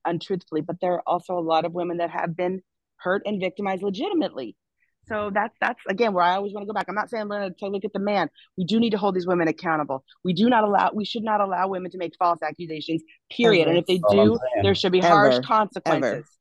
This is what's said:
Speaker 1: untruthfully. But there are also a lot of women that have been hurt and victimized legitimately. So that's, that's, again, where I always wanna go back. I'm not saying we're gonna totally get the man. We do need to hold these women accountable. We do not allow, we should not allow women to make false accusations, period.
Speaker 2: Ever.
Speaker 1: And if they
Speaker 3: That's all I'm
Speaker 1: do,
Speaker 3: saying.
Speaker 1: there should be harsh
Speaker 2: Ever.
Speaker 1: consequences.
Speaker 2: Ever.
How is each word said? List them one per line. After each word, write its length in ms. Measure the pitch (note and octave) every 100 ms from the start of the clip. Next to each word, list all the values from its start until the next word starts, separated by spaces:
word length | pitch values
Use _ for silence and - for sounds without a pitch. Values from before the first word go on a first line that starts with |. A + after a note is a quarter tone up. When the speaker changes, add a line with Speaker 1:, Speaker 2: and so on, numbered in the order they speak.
| E3
Speaker 1:
untruthfully. 560 | E3+ - F#3 - D#3
But 140 | D#3+ F3
there 140 | F3+
are 80 | F3 -
also 320 | F3 - F3+
a 20 |
lot 260 | E3 D#3+ E3
of 80 |
women 240 | E3+ F3 F3
that 100 | E3+
have 260 | E3+ E3+
been 280 | E3 F3+ F#3+ - _ _ _
hurt 260 | F3+ G3 G3+
and 140 | G#3
victimized 420 | F#3 F3+ G3+ F#3+
legitimately. 720 | G3+ F#3+ F#4 F4+ G3 - A#2 - _ _ _ _ _
So 240 | G#3+ G#3
that's, 220 | G3+ A3 -
that's, 200 | G#3+ B3 -
again, 280 | G3 A#3
where 100 | F#3
I 100 | F3 F#3+
always 180 | G3+
wanna 120 | G3+ G3+
go 60 |
back. 140 | G#3 F#3
I'm 60 |
not 160 | G3 -
saying 180 | A3+ G#3
we're 120 | G#3
gonna 140 | G3
totally 260 | F3+ G3+ G3+
get 120 | G3+
the 60 | G3
man. 320 | G3+ G3+ E3 - _ -
We 80 |
do 160 | E3+ A3+
need 100 | A#3
to 80 | G3+
hold 160 | G3+
these 120 | F#3 F3
women 220 | F3+ D#3+
accountable. 560 | D3+ E3+ D#3 D3 C3 - _
We 80 | F3+
do 160 | E3+ A#3
not 160 | A#3
allow, 260 | G#3 G3 F#3
we 100 | G#3+
should 200 | G3 A#3
not 180 | A3 G#3+
allow 260 | G3 F3+ F#3+
women 220 | F#3+ F3+
to 80 | F#3
make 160 | E3+ -
false 220 | F3 E3+
accusations, 600 | D#3 D#3+ E3+ D#3 D3+ D#3+ - _ _
period. 320 | - A#3 F#3+
Speaker 2:
Ever. 80 | D#3
Speaker 1:
And 80 | E3+
if 80 | F3
they 120 | F#3
Speaker 3:
That's 160 | F3
all 60 | G3+
I'm 80 | A3
Speaker 1:
do, 100 | A#3 G#3+
Speaker 3:
saying. 80 | G#3
Speaker 1:
there 120 | G3
should 180 | F#3+ G3
be 80 | F3+
harsh 340 | E3+ F3+ E3+
Speaker 2:
Ever. 80 | B2
Speaker 1:
consequences. 680 | C#3 A3 G#3 F3+ D#3+ D#3+ B2+
Speaker 2:
Ever. 120 | G2+ - _